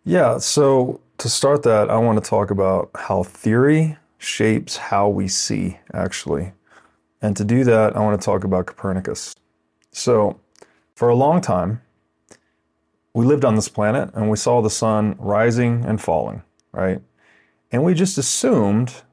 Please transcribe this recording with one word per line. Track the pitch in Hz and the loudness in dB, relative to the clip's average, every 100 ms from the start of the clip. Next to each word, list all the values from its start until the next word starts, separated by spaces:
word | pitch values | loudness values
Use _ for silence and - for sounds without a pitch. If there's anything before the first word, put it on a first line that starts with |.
| 175 | -2
Yeah, | 180 123 117 | 2 2 0
so | - 147 139 131 127 - _ - | -2 2 4 4 2 -4 _ -10
to | 117 | -6
start | - 139 143 | 0 2 2
that, | 117 107 104 | 4 2 2
I | 113 | 2
wanna | 117 107 | 2 0
talk | - 110 101 | 0 -2 0
about | 98 95 95 - | 0 0 0 -2
how | - - 95 | -8 -4 -2
theory | 92 - 110 117 139 156 160 151 _ _ | -4 -4 0 2 4 4 2 -4 _ _
shapes | - - 110 - - - | -10 -2 0 0 -2 -10
how | - 101 101 | -4 0 2
we | 98 95 | 0 -2
see, | - - 104 92 - - | -4 -4 -4 -6 -8 -10
actually. | - 92 - - 71 92 - _ - _ _ _ _ | -6 -6 -6 -6 -6 -6 -12 _ -20 _ _ _ _
And | 107 101 | -4 -2
to | |
do | 104 123 | 0 2
that, | 123 110 104 - | 4 4 2 2
I | |
wanna | 107 101 | 0 0
talk | 107 95 | -2 -2
about | 98 92 92 | -2 -2 -4
Copernicus. | - 98 95 92 - - - _ _ _ _ _ | -8 -6 -4 -6 -8 -12 -18 _ _ _ _ _
So | - - 113 104 - _ _ - _ _ | -6 0 2 2 -2 _ _ -20 _ _
for | - 120 | -2 2
a | 120 | 4
long | 139 175 | 4 2
time, | 180 90 87 117 - _ _ _ _ _ _ _ _ _ _ _ _ 117 | 0 -2 -2 -6 -10 _ _ _ _ _ _ _ _ _ _ _ _ 0
we | 117 | 2
lived | 147 127 | 2 2
on | 107 | 0
this | - | -2
planet | - 104 131 - | -2 -2 0 -4
and | - 107 | -4 -2
we | 107 | 0
saw | - 120 | 0 2
the | 107 | 0
sun | - 110 107 107 - | 0 0 0 0 -4
rising | 101 104 117 117 120 117 120 | -2 0 2 2 0 0 -2
and | 110 | -4
falling, | - 80 53 53 - _ _ | -2 -2 -4 -8 -16 _ _
right? | - 92 92 - _ _ _ _ _ _ | -4 -4 -4 -8 _ _ _ _ _ _
And | 120 | -2
we | 170 170 | 0 2
just | 190 147 | 0 -2
assumed | 127 - 262 175 101 107 123 - - | -4 -2 2 2 2 0 -2 -6 -20